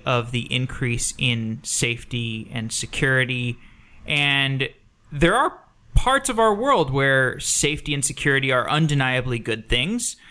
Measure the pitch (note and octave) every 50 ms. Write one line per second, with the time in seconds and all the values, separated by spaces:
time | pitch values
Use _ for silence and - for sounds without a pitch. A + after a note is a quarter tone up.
0 | - C3+ B2+ A#2+ A#2 A#2+ B2 A#2+ A#2+ - C3+ B2+ B2+ B2+ - - C3+ B2 A#2+ A#2
1 | - - - - - B2 A#2+ A#2 A2+ A2 A2 B2 - - - - - A#2 A#2+ A#2+
2 | - - - A#2+ A#2 A#2 A2 A2 A2 - - A#2+ A2 A2+ - - - - - -
3 | D3+ C3+ C3 C3 B2+ B2 C3 B2 B2 A#2+ A#2+ - - - - - - - - -
4 | - - D3+ D3 C#3+ C#3+ C#3 C#3 C#3 C3+ C3+ C3 C3+ - - _ _ _ _ _
5 | _ - D3+ C#3+ D3+ - - B3 D4 F#4 - - - _ _ _ _ - - -
6 | - B3+ C4 C4+ C4 - A#3 A3 A3+ A3 G#3 G3+ A#3+ C#4 C#4 G3+ D#3+ C3+ C3+ C#3
7 | C#3 C#3 C3+ C3+ C3 B2+ - C#3+ - - - - - C#3+ D3+ D3+ - D#3 D3 C#3
8 | C3+ - - - - D3+ C#3 C3+ C3+ C3+ C3 B2+ A2+ - C3+ D3+ D#3+ D3+ D3 C#3+
9 | C3+ C3 B2+ B2+ B2 B2+ B2 A2+ G#2+ A#2 A2+ A2 G#2+ - - A#2+ B2+ F3 A3 A#3+
10 | A#3 - - _ - -